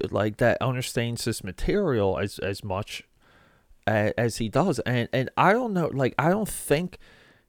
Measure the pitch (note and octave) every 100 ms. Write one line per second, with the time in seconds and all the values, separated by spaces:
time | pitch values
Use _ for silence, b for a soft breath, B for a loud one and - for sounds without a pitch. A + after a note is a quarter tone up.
0 | - G2+ G#2+ G2+ A#2+ F#2+ B2 B2+ B2+ -
1 | A#2 A#2 - A2 F#2+ F2+ - F#3+ F#3+ A#2+
2 | G2 F2+ G2+ - F#2+ G2+ G#2 F#2+ A2 -
3 | - _ b b b b b - - A2
4 | G#2 - A#2 - A2+ C3+ F#3 B2 - B2
5 | A#2 C3 C3 - D#3 A3+ A#3+ F#3 D#3 C3+
6 | B2+ - D3+ G3+ G#3+ - - D3 F3+ -
7 | b b b b